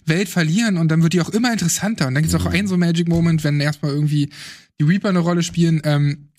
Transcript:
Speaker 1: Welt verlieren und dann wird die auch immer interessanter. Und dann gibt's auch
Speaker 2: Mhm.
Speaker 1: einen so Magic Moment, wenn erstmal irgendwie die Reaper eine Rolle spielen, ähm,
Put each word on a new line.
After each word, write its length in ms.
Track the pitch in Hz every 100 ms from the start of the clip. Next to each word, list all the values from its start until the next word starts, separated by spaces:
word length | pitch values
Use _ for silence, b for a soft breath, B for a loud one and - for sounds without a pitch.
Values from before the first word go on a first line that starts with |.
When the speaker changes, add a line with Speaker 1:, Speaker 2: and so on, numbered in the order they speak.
| -
Speaker 1:
Welt 240 | 165 208
verlieren 480 | 180 156 190 226 175
und 120 | 160
dann 120 | 160
wird 120 | 165
die 80 | 175
auch 80 | -
immer 200 | 226 247
interessanter. 560 | 220 170 - 202 226 135
Und 60 |
dann 80 | 135
gibt's 140 | 160 165
auch 100 | 175
Speaker 2:
Mhm. 40 | 175
Speaker 1:
einen 120 | 208
so 100 | 180
Magic 300 | 170 170 170
Moment, 360 | 165 170 160
wenn 160 | 151 147
erstmal 340 | 143 147 147
irgendwie 360 | 147 151 147 143 B B B B -
die 40 |
Reaper 260 | 151 196 214
eine 80 | 180
Rolle 220 | 170 175
spielen, 400 | 170 170 165 156 151
ähm, 440 | 143 143 143 -